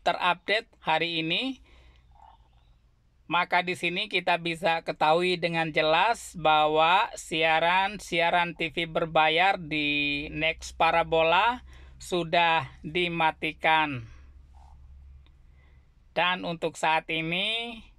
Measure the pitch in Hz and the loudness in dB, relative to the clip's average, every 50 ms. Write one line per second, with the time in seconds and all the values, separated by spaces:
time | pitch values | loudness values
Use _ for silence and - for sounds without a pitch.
0 | _ 190 170 - - 180 175 170 _ - 202 220 226 _ _ _ _ - 160 160 | _ -2 -2 0 0 -2 -2 -2 _ -2 -2 -2 -4 _ _ _ _ -2 0 0
1 | 165 170 170 165 160 160 170 196 233 262 262 - - _ - - _ - _ _ | 0 -2 -4 -4 -4 -4 -4 -4 -4 -6 -8 -10 -16 _ -20 -20 _ -20 _ _
2 | _ _ - _ - - - _ _ _ _ _ _ _ _ _ _ _ _ _ | _ _ -20 _ -20 -20 -20 _ _ _ _ _ _ _ _ _ _ _ _ _
3 | _ _ _ _ _ _ 156 170 180 175 - 175 180 180 180 - - 175 175 190 | _ _ _ _ _ _ -2 -2 0 2 0 0 0 0 -6 -4 -4 -4 -4 -4
4 | 208 214 - 185 175 185 175 170 170 170 165 160 175 170 165 165 160 - 156 - | -8 -4 -4 -4 0 0 0 0 0 -4 -6 -2 0 0 0 0 -4 -8 -4 0
5 | 156 151 156 175 180 180 180 175 170 170 170 165 165 165 151 160 156 156 156 165 | 4 4 4 4 4 0 -2 -2 -2 -4 -2 -2 -2 -2 0 0 2 4 4 4
6 | 190 220 233 202 - - - 180 156 156 156 151 151 151 156 156 160 160 180 196 | 4 2 0 -2 -6 -16 -16 -2 2 4 4 6 4 4 4 4 4 6 4 4
7 | 226 - - - - - - 160 160 160 160 160 165 170 180 185 196 196 208 190 | 2 0 -4 -14 -12 -6 -2 0 2 2 2 4 2 2 2 2 0 -2 -4 -8
8 | - - - 170 165 170 175 175 170 170 165 - 170 160 - - 170 165 160 170 | -10 -6 -2 0 0 2 2 2 0 0 -4 -6 -8 -6 -4 -6 -6 -4 -2 -4
9 | 170 165 156 160 156 156 160 165 180 196 196 196 175 147 147 151 147 147 147 147 | -4 0 2 2 4 4 4 4 2 2 2 0 -4 -6 -4 -4 -2 -2 -2 -2
10 | 147 143 143 143 147 151 151 151 156 160 165 - - - - - 175 165 165 170 | -2 -2 -4 -4 -6 -8 -6 -4 -2 -2 -4 -4 -10 -18 -2 0 2 2 2 2
11 | 165 160 160 160 160 160 165 180 208 233 247 254 - - - - - - - - | 0 2 2 2 2 4 4 4 2 2 -2 -4 -10 -20 -20 -20 -20 -20 -20 -20
12 | - - 190 175 170 165 160 170 170 165 165 165 139 127 - - - 151 156 175 | -10 -4 -4 -4 -2 0 2 2 4 4 2 0 -2 -4 -14 -16 -14 -6 -4 -4
13 | 180 175 170 170 165 160 156 _ - 160 151 - - 165 160 156 156 151 143 123 | -4 -2 -2 2 0 0 0 _ -8 -8 -8 -2 2 2 4 4 2 0 -4 -8
14 | 113 110 - - - - - - - - - - - - - - - - - - | -12 -14 -20 -20 -20 -20 -20 -20 -20 -20 -20 -20 -20 -20 -20 -20 -20 -20 -20 -20
15 | - - - - - - - _ - - - - _ _ - - _ _ _ _ | -20 -20 -20 -20 -20 -20 -20 _ -20 -20 -20 -20 _ _ -20 -20 _ _ _ _
16 | _ _ _ - 165 180 180 185 185 175 170 165 - 165 156 - - 165 160 160 | _ _ _ -2 0 0 -2 -4 -6 -8 -8 -4 -6 -6 -6 -2 -2 0 0 0
17 | 160 - 165 160 160 160 170 180 196 214 226 226 233 233 233 226 - - - | -2 -4 -6 -6 -4 -4 -4 -4 -4 -4 -6 -6 -8 -10 -12 -16 -20 -20 -20